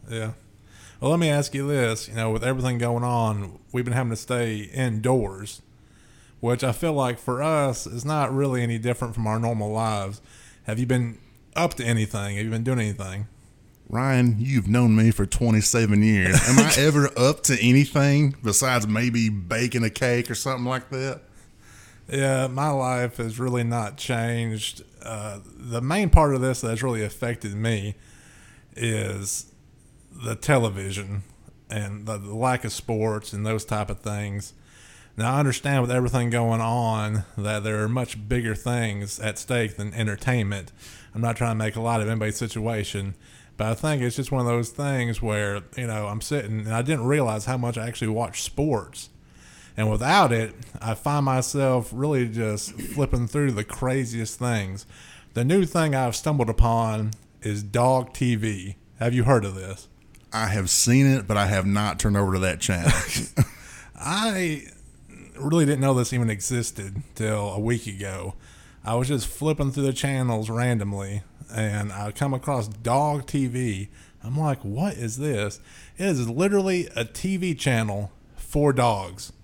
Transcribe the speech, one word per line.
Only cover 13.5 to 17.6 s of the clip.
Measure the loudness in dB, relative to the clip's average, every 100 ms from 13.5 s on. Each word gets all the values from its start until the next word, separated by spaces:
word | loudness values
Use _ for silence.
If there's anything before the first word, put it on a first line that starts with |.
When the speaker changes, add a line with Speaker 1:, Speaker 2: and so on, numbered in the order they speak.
| -20 -20 _ -6
Speaker 2:
Ryan, | -2 2 4 4 4
you've | 2 2 4
known | 4 6 8
me | 6
for | 4 0
twenty-seven | 2 4 4 4 2 4 6
years. | 6 6 6 6 6
Am | 6
I | 6 4
Speaker 1:
<laughs> |
Speaker 2:
ever | 4 4 2 4
up | 2 4 0
to |
anything | 2